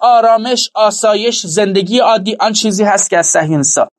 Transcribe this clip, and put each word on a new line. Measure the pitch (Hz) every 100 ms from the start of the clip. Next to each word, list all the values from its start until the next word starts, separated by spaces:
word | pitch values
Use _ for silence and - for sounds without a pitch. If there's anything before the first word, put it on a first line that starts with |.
آرامش، | 233 240 226 226 233 240 - 202
آسایش، | 214 214 220 208 233 233 185
زندگی | 160 202 190 185 240
عادی، | 240 220 190 -
آن | 214
چیزی | 214 220 196
هست | 208 196 -
که | 175
از | 165
صهیونیست‌ها | 175 156 156 131 143 -